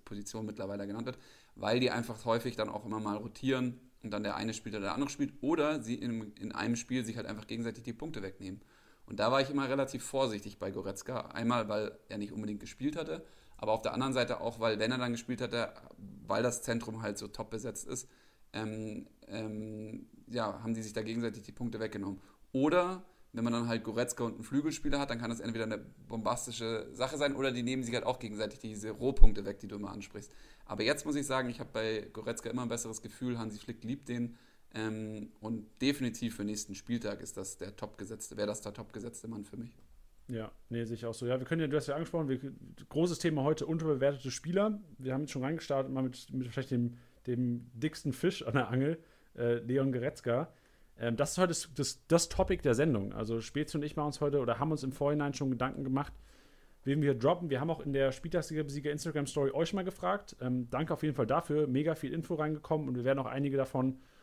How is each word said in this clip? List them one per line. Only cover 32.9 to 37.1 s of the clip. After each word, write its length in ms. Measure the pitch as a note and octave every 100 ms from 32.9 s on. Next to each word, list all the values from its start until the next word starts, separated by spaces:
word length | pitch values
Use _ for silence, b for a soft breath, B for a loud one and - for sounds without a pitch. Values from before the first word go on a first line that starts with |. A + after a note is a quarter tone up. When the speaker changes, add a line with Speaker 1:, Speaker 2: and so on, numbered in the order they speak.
| A2
Speaker 1:
Gefühl. 360 | - - B2 A#2
Hansi 200 | A2 G#2+
Flick 260 | - A2+
liebt 240 | A2+ C#3 -
den. 280 | A#2+ A#2+ - B B B
Ähm, 560 | A2 A2 A2 G#2+ G#2+ G#2+ -
und 260 | A2 A2+ - -
definitiv 560 | C3 C#3 B2 A#2 A#2 -
für 80 |
nächsten 300 | G#2 G#2 -
Spieltag 460 | F#2+ - A#2 G#2+